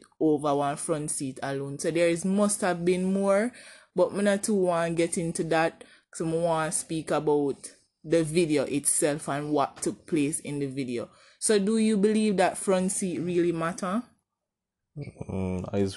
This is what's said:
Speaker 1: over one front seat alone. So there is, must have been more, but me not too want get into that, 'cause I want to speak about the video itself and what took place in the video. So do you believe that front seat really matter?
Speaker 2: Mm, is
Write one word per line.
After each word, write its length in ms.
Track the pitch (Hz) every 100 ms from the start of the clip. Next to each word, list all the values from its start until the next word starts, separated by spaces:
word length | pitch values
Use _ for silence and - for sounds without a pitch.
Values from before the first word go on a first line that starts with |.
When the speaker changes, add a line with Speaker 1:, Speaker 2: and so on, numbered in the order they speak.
| _ -
Speaker 1:
over 360 | 156 147 147 143
one 200 | 143 151
front 340 | - 156 147
seat 280 | - 139 131
alone. 360 | 135 139 139 143
So 120 | 175
there 160 | 160 170
is, 160 | 170
must 380 | 190 196 202 -
have 220 | 190 175
been 280 | 170 180 185
more, 400 | 190 196 196 240 - - - _
but 180 | - 180
me 80 | 185
not 180 | 208 202
too 120 | 202
want 420 | 202 180 170 170 165
get 220 | 170 190
into 260 | 180 170
that, 400 | 160 160 160 - - - _
'cause 160 | - 165
I 40 |
want 420 | 160 170 160 156
to 60 | -
speak 320 | - 160 151
about 600 | 151 151 147 143 - - - _ _
the 220 | 156 165
video 400 | 156 165 160 147
itself 640 | 123 143 - - 160 151 165
and 240 | 143 147
what 300 | 147 135 -
took 240 | 170 - -
place 340 | 160 143 165
in 180 | 139 143
the 80 | 139
video. 440 | 131 123 117 - _ - -
So 200 | - 214
do 180 | 196 226
you 220 | 220 214
believe 400 | 214 214 214 190
that 180 | 175 -
front 360 | - 185 185
seat 260 | - 190 160
really 340 | 175 170 170
matter? 500 | 165 165 - 185 214 - _ _ _ _ _ _ _ _ 147 143 - -
Speaker 2:
Mm, 460 | 95 92 92 92
is 220 | 101 98